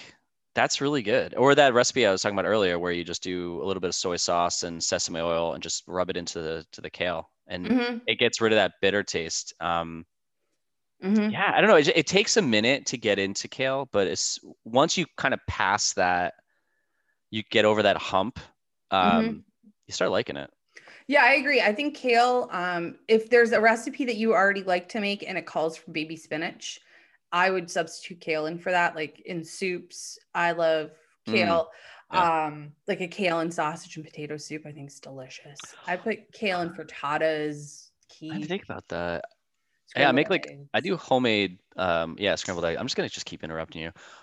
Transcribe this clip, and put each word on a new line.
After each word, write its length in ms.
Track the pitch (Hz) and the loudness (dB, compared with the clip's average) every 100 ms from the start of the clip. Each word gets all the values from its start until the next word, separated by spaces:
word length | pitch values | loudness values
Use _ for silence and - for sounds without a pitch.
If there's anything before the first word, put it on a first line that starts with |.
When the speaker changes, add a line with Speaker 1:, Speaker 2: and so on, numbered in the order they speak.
| - _ _ _ _ | -20 _ _ _ _
Speaker 1:
that's 260 | - 135 - | 0 0 0
really 220 | 143 147 | -2 -2
good. 320 | 101 123 85 - | 0 0 0 4
Or 180 | 127 | 6
that 180 | 139 139 | 8 6
recipe 300 | 120 123 - | 6 2 4
I 60 | 110 | 4
was 100 | 95 | 4
talking 140 | 107 98 | 0 0
about 120 | 90 | 2
earlier 300 | 107 92 87 | 2 2 2
where 100 | 87 | -2
you 140 | 87 | -4
just 180 | 85 85 | -4 -8
do 400 | 95 90 87 87 | -6 -6 -6 -6
a 20 | |
little 160 | 82 92 | -4 -2
bit 80 | 87 | -2
of 60 | |
soy 220 | - 92 87 | -4 -4 -2
sauce 480 | - 87 87 - | 0 2 0 -2
and 180 | 87 85 | -6 -6
sesame 380 | - 90 - 82 | -4 -2 -4 -4
oil 320 | 85 85 85 | -2 0 -2
and 80 | 69 | -4
just 220 | 82 - - | -8 -10 -6
rub 240 | 90 90 | -4 -2
it 60 | 87 | -4
into 240 | 85 85 | -6 -8
the, 260 | 80 82 78 | -6 -8 -10
to 80 | - | -16
the 100 | 82 | -14
kale 400 | - 90 82 - _ - | -4 -4 -4 -8 _ -12
and 200 | 90 90 | -8 -2
Speaker 2:
Mm-hmm. 320 | 247 240 233 - | 0 0 -6 -4
Speaker 1:
it 100 | 110 | 2
gets 220 | 120 - | 2 2
rid 120 | 113 | 2
of 40 | 107 | 4
that 160 | 92 - | 2 2
bitter 200 | 98 101 | 0 2
taste. 500 | 95 87 82 - - - | -2 -4 -4 -8 -10 -8
Um, 440 | 82 85 82 82 82 _ _ _ _ _ _ _ _ _ | -4 -2 -4 -10 -16 _ _ _ _ _ _ _ _ _
Speaker 2:
Mm-hmm. 260 | 185 214 214 | 0 2 2
Speaker 1:
yeah, 220 | 185 196 | 0 0
I 60 | 151 | 4
don't 100 | 202 | 8
know. 60 | 185 | 8
It, 100 | 147 - | 6 4
it 100 | 143 | 4
takes 280 | 180 226 - | 2 2 2
a 60 | |
minute 420 | 147 107 113 139 - | 4 4 4 2 0
to 100 | 123 | -2
get 220 | 110 98 | 0 2
into 260 | 98 98 - | 0 -4 -10
kale, 420 | - 131 135 135 | -4 -2 -2 -2
but 160 | 101 92 | 0 2
it's, 320 | 87 - - 95 - | 0 -4 -6 -12 -18
once 320 | 113 120 160 - | 0 4 4 2
you 80 | 160 - | -4 -2
kinda 180 | 139 117 - | -2 -2 -4
pass 460 | - 98 104 - | -2 2 2 0
that, 420 | - 90 87 87 - _ _ _ _ _ _ _ _ - | 0 2 2 -2 -6 _ _ _ _ _ _ _ _ -10
you 140 | 107 - | -8 0
get 120 | 113 | 4
over 180 | 107 107 | 6 6
that 120 | 104 85 | 4 2
hump, 420 | - 95 104 - - _ _ _ - | 0 0 0 -6 -18 _ _ _ -2
um, 340 | 95 90 226 | 2 4 4
Speaker 2:
Mm-hmm. 140 | 226 220 - _ _ _ - | 0 -4 -16 _ _ _ -12
Speaker 1:
you 60 | |
start 180 | - - | -4 0
liking 260 | 95 117 71 | 0 -2 -8
it. 140 | 69 _ _ - - - - | -12 _ _ -20 -20 -18 0
Speaker 2:
Yeah, 160 | 285 | 4
I 120 | 247 | 6
agree. 260 | 277 269 262 | 4 2 2
I 100 | 202 | 2
think 220 | 214 294 | 0 -4
kale, 540 | 302 254 233 247 247 247 | -4 2 4 4 2 -2
um, 460 | 185 180 175 170 - - | -4 -4 -4 -6 -8 2
if 240 | 220 220 | 2 6
there's 220 | 240 233 | 6 6
a 80 | 214 | 6
recipe 440 | 220 226 269 - 254 | 4 2 -2 -6 -4
that 100 | 214 | 0
you 180 | 226 | 2
already 300 | 180 196 196 | 4 4 2
like 240 | 190 180 180 | 0 -2 -2
to 100 | 220 | -4
make 220 | 202 202 | -4 -4
and 160 | - 185 | -6 -8
it 80 | 165 | -6
calls 300 | 165 160 160 | -4 -4 -4
for 160 | - | -10
baby 240 | 160 160 160 | -8 -8 -10
spinach, 640 | - 151 170 - - - _ _ _ _ - | -8 -6 -6 -10 -14 -16 _ _ _ _ -4
I 200 | 175 190 | 2 2
would 200 | 190 175 | 2 -2
substitute 500 | 185 165 - - 175 | -4 -4 -6 -16 -12
kale 260 | - 156 156 | -4 -2 -2
in 120 | 170 | -6
for 140 | 185 | -2
that, 240 | 180 175 165 | 2 0 0
like 240 | 156 - | -8 -10
in 240 | - 175 | -10 -10
soups. 760 | 160 - 190 175 - - - - _ | -10 -6 -6 -6 -10 -16 -16 -18 _
I 160 | 180 170 | -2 0
love 380 | 170 165 160 156 - _ _ - | 2 2 0 -2 -12 _ _ -2
Speaker 1:
Mm. 40 | |
Speaker 2:
kale. 360 | 220 170 170 160 - - - - | 0 2 2 0 -8 -20 -20 -4
Speaker 1:
Yeah. 340 | 185 170 160 156 | 0 2 2 -2
Speaker 2:
Um, 260 | 151 147 - - | -6 -14 -14 -6
like 140 | 185 | -6
a 40 | 180 | -6
kale 320 | - 185 165 | -2 0 0
and 120 | 165 | -2
sausage 420 | 170 151 160 - 156 | -2 -4 -4 -12 -16
and 80 | |
potato 320 | 156 - 151 151 | -16 -14 -10 -10
soup, 240 | - 156 151 | -10 -12 -14
I 60 | |
think 160 | 147 139 | -16 -18
is 80 | - | -18
delicious. 640 | 143 135 131 - 151 147 - - - | -18 -16 -16 -18 -20 -20 -20 -14 -6
I 100 | 180 | -4
put 360 | 226 208 - | -4 -6 -8
kale 300 | - 208 180 | -6 -2 -2
in 80 | 170 | -4
frittatas, 1200 | - 151 - 143 156 160 156 151 147 147 - - _ _ | -8 -14 -8 -4 0 0 0 -4 -6 -12 -18 -20 _ _
Speaker 1:
I 140 | - | -16
didn't 120 | 156 156 | -10 -8
Speaker 2:
quiche, 100 | 151 | -6
Speaker 1:
think 160 | 190 | -8
about 240 | - - - | -8 -14 -10
that. 360 | 85 87 85 - _ _ _ _ _ _ 127 | -6 -4 -6 -10 _ _ _ _ _ _ 0
Yeah, 60 | 139 | 2
I 40 | |
Speaker 2:
scrambled 20 | 131 | 4
Speaker 1:
make, 140 | 147 | 2
like, 160 | 175 147 143 143 | -2 -4 -18 -6
I 40 | 107 | -4
Speaker 2:
eggs. 80 | 160 | -2
Speaker 1:
do 100 | 175 | -4
homemade, 600 | - 127 123 104 98 90 _ - | 0 2 2 2 0 -4 _ -4
um, 400 | 90 82 82 80 | 0 0 -2 -2
yeah, 160 | 98 | -2
scrambled 300 | 82 - 87 85 | -2 -2 -2 -2
egg. 100 | 82 | -2
I'm 60 | 127 | -4
just 100 | - | -4
gonna 120 | 147 | -6
just 140 | - - | -8 -12
keep 160 | - | -12
interrupting 380 | 82 80 80 82 | -10 -10 -10 -10
you. 100 | 80 - - - | -12 -12 -20 -20